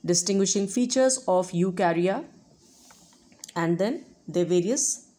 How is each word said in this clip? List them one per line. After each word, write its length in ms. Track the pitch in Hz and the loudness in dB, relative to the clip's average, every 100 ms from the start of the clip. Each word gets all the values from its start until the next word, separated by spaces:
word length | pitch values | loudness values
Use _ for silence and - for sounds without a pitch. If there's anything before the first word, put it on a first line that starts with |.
| 156 | 0
distinguishing 600 | 170 - 196 190 208 196 | -2 0 0 2 0 -2
features 500 | 247 247 262 262 254 - | -2 0 2 2 0 0
of 240 | 185 180 | 0 0
eukarya, 720 | 170 185 180 180 165 180 220 - - _ _ _ - - - - _ _ - - 175 | 0 0 2 0 2 0 -2 -8 -20 _ _ _ -20 -20 -20 -20 _ _ -20 -10 -4
and 220 | 165 170 | -2 0
then 280 | 202 311 - - - | 0 -4 -10 -20 -4
their 180 | 165 165 | -2 2
various 640 | 180 175 277 - - - | 2 2 -2 -2 -6 -12